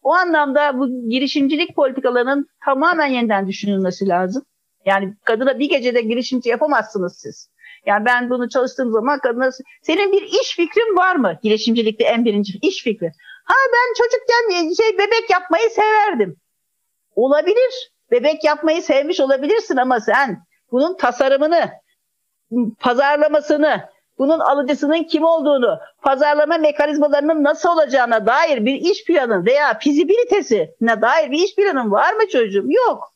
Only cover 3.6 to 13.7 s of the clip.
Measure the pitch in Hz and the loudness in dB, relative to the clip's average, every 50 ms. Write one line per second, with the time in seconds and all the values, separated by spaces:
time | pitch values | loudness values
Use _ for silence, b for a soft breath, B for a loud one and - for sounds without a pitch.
3.6 | - 202 202 190 190 180 175 - 196 196 170 180 185 185 208 - - _ _ _ | -4 -4 -2 -2 -2 -4 -4 -4 -2 -2 0 0 -2 -2 -6 -8 -10 _ _ _
4.6 | _ _ _ _ _ 190 196 196 196 190 208 _ _ - 226 214 262 269 262 226 | _ _ _ _ _ -2 -2 -2 -2 -6 -12 _ _ -4 -2 0 0 -2 0 -2
5.6 | 285 285 339 277 233 247 226 240 226 214 233 247 240 - 262 247 - 233 226 233 | -2 -2 -2 -2 -2 -2 -2 -2 -2 -2 -4 -4 -4 -4 -6 -4 -2 -4 -2 -2
6.6 | 311 302 285 233 208 - - 208 180 175 - - - - - - - _ _ B | 0 0 0 -2 -2 -4 -6 -6 -6 -6 -8 -12 -18 -18 -18 -18 -20 _ _ B
7.6 | B B B B B 226 202 208 214 247 247 247 247 240 254 240 240 226 - 262 | B B B B B -2 -2 0 0 0 0 0 0 -2 -4 -4 -4 -2 -2 -2
8.6 | 247 262 262 - 262 233 220 220 214 269 294 269 - 247 233 240 262 262 254 262 | -2 -2 -4 -4 -4 -2 -2 -2 0 0 -4 -2 -2 -4 -2 -2 -2 -4 -4 -6
9.6 | 262 b b b _ - 320 381 403 392 392 403 - - - 440 508 - - - | -20 b b b _ -2 -2 0 0 0 0 0 -2 0 -2 -2 -2 -2 -4 -4
10.6 | 339 311 - 415 466 453 392 359 359 381 359 311 240 185 165 - - 214 214 214 | -4 0 0 0 0 2 2 2 2 2 2 0 0 -2 -2 -2 0 0 0 2
11.6 | 214 240 226 233 226 220 214 - - - 233 226 240 233 202 202 202 202 180 208 | 0 0 0 0 0 -2 0 0 0 2 2 2 2 0 0 0 -2 -4 -6 -4
12.6 | - 349 381 - - 247 208 - 180 165 - B B B B B B - - 523 | -4 -4 -4 -2 -6 -6 -4 -4 -6 -8 -8 B B B B B B 0 2 2
13.6 | 539 508 | 2 2